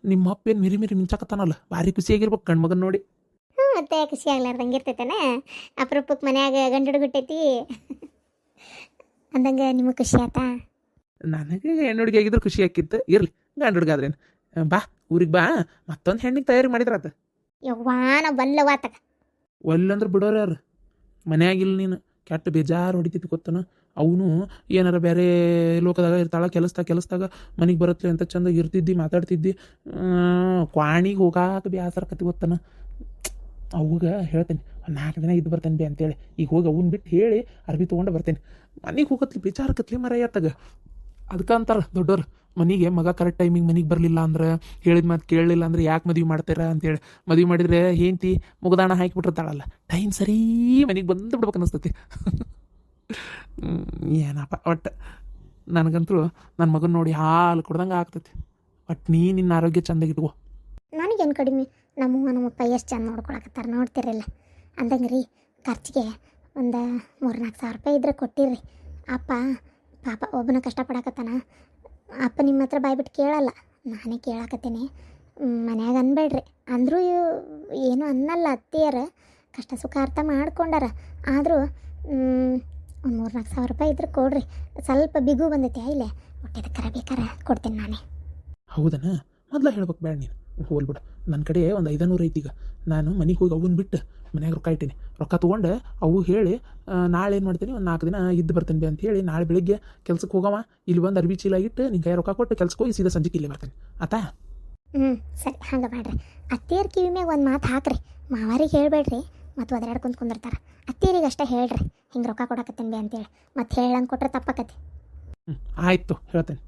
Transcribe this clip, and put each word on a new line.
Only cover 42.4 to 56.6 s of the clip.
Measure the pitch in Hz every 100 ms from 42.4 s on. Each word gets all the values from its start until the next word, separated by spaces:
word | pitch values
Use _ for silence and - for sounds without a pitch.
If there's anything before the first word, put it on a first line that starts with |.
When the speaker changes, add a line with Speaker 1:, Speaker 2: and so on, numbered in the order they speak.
| _ -
Speaker 1:
ಮನೆಗೆ | 170 190 175
ಮಗ | 175 165
ಕರೆಕ್ಟ್ | 175 175 170
ಟೈಮಿಗೆ | 175 175 170
ಮನೆಗೆ | 165 160
ಬರಲಿಲ್ಲ | 170 170 165
ಅಂದ್ರೆ, | 160 160 165 165
ಹೇಳಿದ | - - 180 170
ಮಾತು | 170 165 -
ಕೇಳಲಿಲ್ಲ | 165 170 170
ಅಂದ್ರೆ | 165 165
ಯಾಕೆ | 156 160 175
ಮದುವೆ | 165 165
ಮಾಡ್ತೀರಾ | 156 160 160
ಅಂತೇಳಿ. | 165 160 156 156 - - -
ಮದುವೆ | 165
ಮಾಡಿದ್ರೆ | 175 170 175 170 180
ಹೆಂಡ್ತಿ | 175 175 185 185 185 - _
ಮುಗದಾಣ | 180 180 185
ಹಾಕಿಬಿಟ್ಟಿರ್ತಾಳಲ್ಲ, | 175 180 185 175 160 160 147 - - _
ಟೈಮ್ | 170 202
ಸರಿ | 190 196 220 226 233 240 254
ಮನೆಗೆ | 277 190 180
ಬಂದು | 185 214 240
ಬಿಡ್ಬೇಕು | 220 190
ಅನಿಸ್ತೈತಿ. | 175 - 160
<laughs> | - - - - - - - _ _ _ _ _ - - - - -
ಹ್ಮ್, | 147 170 - - -
ಏನಪ್ಪ | 156 147 143 139 - -
ಒಟ್ಟು | 165 - - - - - - - _ -
ನನಗಂತೂ | 170 160 165 165 185 160 - -
ನನ್ನ | -